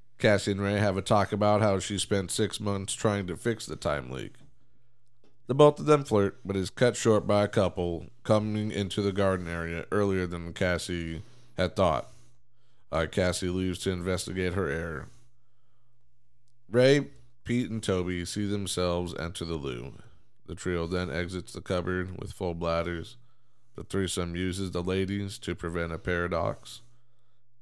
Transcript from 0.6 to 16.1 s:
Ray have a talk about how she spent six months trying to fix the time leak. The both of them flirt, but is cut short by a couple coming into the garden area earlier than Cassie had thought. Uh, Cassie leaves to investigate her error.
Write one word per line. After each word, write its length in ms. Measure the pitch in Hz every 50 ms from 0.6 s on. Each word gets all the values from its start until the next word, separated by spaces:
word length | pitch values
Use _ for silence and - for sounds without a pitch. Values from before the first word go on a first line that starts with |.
Ray 160 | 101 98 104 101
have 180 | 107 101 92
a 40 | 95
talk 300 | 92 - 117 104 98 -
about 300 | 107 101 104 104 104 104
how 180 | 107 104 98 95
she 180 | - - 104
spent 340 | 92 - - 104 98 92 87
six 280 | - - 107 98 - -
months 340 | 101 101 101 98 98 - -
trying 340 | - - 110 104 101 98
to 100 | 90 82
fix 280 | 69 - 120 113 110 -
the 100 | - 80
time 340 | - - - 73 71 64 62
leak. 220 | 65 65 50 50 - - - - - - - - - - - - - - - - - - - - - - -
The 60 | - 127
both 240 | 139 151 147 147 -
of 60 | 143
them 180 | 147 151 143 135
flirt, 360 | - 117 104 98 98 - - -
but 120 | 92 98
is 120 | 98 92 -
cut 280 | - - 127 123 117
short 280 | - - 117 107 104 -
by 160 | 92 104 101 104
a 40 |
couple 600 | 98 - 113 98 87 - 95 87 87 85 78 - - - - -
coming 480 | - 110 107 104 107 107 107 107 107
into 300 | - 87 101 92 - -
the 100 | 101 101 92
garden 340 | 98 98 95 95 92 90
area 380 | 85 85 85 82 82 85 85 - -
earlier 340 | - 104 104 101 95 92 90
than 280 | 87 87 85 85 85 82
Cassie 680 | - 95 90 87 82 - - 87 85 85 82 80 78 - - - - - - -
had 180 | - 92 87 -
thought. 360 | - 95 85 76 60 - - - - - - - - - - - - - - - - - -
Uh, 140 | - 80 82 78
Cassie 400 | - 101 92 90 85 - 95 90
leaves 300 | 90 92 92 92 90 90
to 120 | - 98
investigate 600 | 92 90 87 92 92 87 - - 92 92 92 90 85
her 140 | 98 92
error. 400 | 73 71 82 85 85 80 67 - - - - - - - - - - - - - - - - - - - - - -